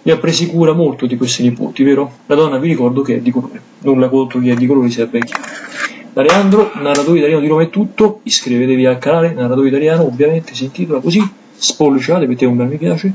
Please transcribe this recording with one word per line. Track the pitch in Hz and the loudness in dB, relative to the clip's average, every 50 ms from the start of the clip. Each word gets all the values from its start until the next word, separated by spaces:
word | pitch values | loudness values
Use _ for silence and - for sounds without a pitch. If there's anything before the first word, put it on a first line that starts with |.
Li | _ 160 | _ 0
ha | 160 | 0
presi | 156 - 165 160 - 170 | 0 0 -2 -2 -2 -2
cura | 165 - 170 165 160 156 | -2 0 2 2 2 2
molto | 170 170 147 127 - - | 2 0 0 -2 -2 -4
di | 123 127 120 | -4 -2 -2
questi | 127 123 - - 123 | -4 -4 -2 0 0
nipoti, | 120 120 - - - - - 135 | 0 0 -2 -8 -10 -2 0 2
vero? | 139 139 135 139 131 - - _ | 2 2 2 0 -4 -8 -18 _
La | _ - | _ 2
donna | 143 160 151 139 | 2 2 2 0
vi | 131 143 170 | -2 0 0
ricordo | 160 131 123 123 123 135 139 | 0 0 0 0 0 -2 -2
che | 127 117 | -2 -2
è | - | -2
di | - 123 | 0 0
colore. | 123 127 123 - - - - - - - | -2 -2 -4 -6 -12 -16 -20 -20 -20 -6
Nulla | - 139 135 131 127 127 | -2 0 2 2 2 2
contro | 127 135 131 123 - 127 | 2 0 0 0 -2 -2
chi | 123 127 | 0 0
è | 120 | 0
di | 117 127 | 0 2
colore, | 123 139 139 123 120 | 2 2 2 2 0
sia | 117 120 117 | 0 -2 -4
ben | 117 - 117 110 | -2 -2 -4 -4
chiaro. | - - - - - - - - - - - - - - - - - | -4 -6 -10 -10 -10 -16 -16 -16 -16 -12 -10 -10 -10 -10 -14 -20 -10
Da | - - 135 | -4 0 2
Leandro, | 151 175 196 202 196 196 208 208 - - | 4 4 4 4 4 4 4 4 2 -2
narratore | 151 143 143 143 143 143 151 170 170 | -6 -4 -2 0 0 2 2 2 2
italiano | 147 147 160 156 143 | 2 2 2 0 0
di | 151 | 0
Roma | 156 156 165 | 2 0 0
è | 165 | 0
tutto, | - 196 208 196 - - 214 208 208 - _ | 0 -4 -4 -4 0 0 0 0 0 -2 _
iscrivetevi | - - - - 123 123 120 127 127 131 127 127 | -4 -4 -4 -2 -2 0 0 2 2 2 2 2
al | 127 127 123 | 2 0 0
canale | - 143 156 165 165 170 160 | 0 0 2 2 2 0 -2
Narratore | 127 123 120 127 131 139 135 | -2 -2 -2 0 2 2 2
Italiano, | 127 139 151 156 160 165 170 | 2 2 2 2 2 2 0
ovviamente | 139 120 123 147 151 160 165 160 - - | 0 0 0 0 2 2 0 -4 -6 -10
si | - 127 | -10 -10
intitola | 135 139 - 180 165 151 131 | -10 -6 -6 -4 -2 -2 -2
così, | - - 165 208 208 196 - - - - - | -2 0 0 0 0 0 -4 -12 -20 -20 -14
spolliciate, | - - - - - 156 143 135 131 131 - 160 185 160 | -6 -6 -6 -2 0 2 2 2 2 0 0 0 0 0
mettete | 123 123 120 131 | -2 -2 0 0
un | 123 123 | 0 2
bel | 120 123 127 | 0 -2 -2
mi | 147 | -4
piace | 156 156 175 170 165 - 196 | -4 -2 -2 -2 -2 -2 -4